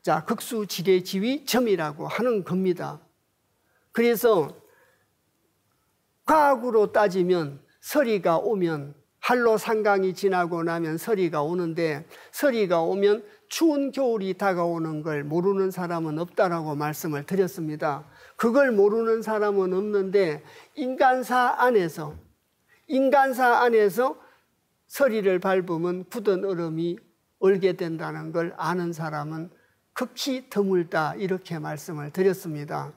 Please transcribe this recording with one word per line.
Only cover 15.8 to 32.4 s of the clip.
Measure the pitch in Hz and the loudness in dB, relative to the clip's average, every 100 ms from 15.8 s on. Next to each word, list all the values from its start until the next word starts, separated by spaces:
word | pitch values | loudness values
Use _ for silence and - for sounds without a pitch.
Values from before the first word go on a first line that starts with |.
| 175 170 160 151 | -6 -4 -4 -4
없다라고 | 175 - 190 170 156 147 | -4 0 0 0 -4 -4
말씀을 | 151 151 165 143 143 | -4 -4 -6 -6 -4
드렸습니다. | 190 180 180 156 151 160 143 - - - - | -2 -2 -2 -8 -4 -4 -4 -10 -20 -20 -2
그걸 | 233 247 269 | 2 4 4
모르는 | 214 202 226 226 226 | 4 4 4 0 0
사람은 | 220 214 208 202 185 | 0 0 0 2 0
없는데, | 185 214 208 190 202 180 147 - - - - | -2 0 -2 2 2 2 -2 -12 -20 -20 -8
인간사 | 254 262 262 254 226 254 247 - | -6 2 2 2 0 0 2 2
안에서, | 254 226 170 147 147 156 _ _ _ _ _ _ - | 4 4 0 -6 -12 -14 _ _ _ _ _ _ -4
인간사 | 269 269 277 269 247 254 240 | 2 4 4 2 2 4 4
안에서 | 240 226 208 180 262 - - _ _ _ _ _ _ | 4 4 4 2 -2 -2 -16 _ _ _ _ _ _
서리를 | - 269 220 196 185 | 0 2 2 2 2
밟으면 | 190 190 180 165 175 180 180 | 2 0 0 -2 -2 -4 -8
굳은 | 233 208 185 | -4 -2 -2
얼음이 | 196 175 170 160 170 190 _ _ _ _ | -2 -4 -4 -4 -4 -6 _ _ _ _
얼게 | 190 196 185 | 2 4 2
된다는 | 170 170 160 156 156 160 | 0 -6 -6 -8 -8 -6
걸 | 165 170 - | -4 -4 -4
아는 | 165 180 170 | -2 -2 -4
사람은 | 160 160 151 151 160 170 _ _ _ _ | -6 -6 -6 -8 -10 -12 _ _ _ _
극히 | - 247 - 277 262 262 | -8 -8 -6 -6 -6 -4
드물다, | 208 196 185 170 170 151 143 | -2 2 2 0 -2 -2 -4
이렇게 | 190 185 - 165 | -4 -4 -6 -10
말씀을 | 156 156 - 151 147 | -8 -10 -10 -10 -8
드렸습니다. | 190 190 185 | 0 2 0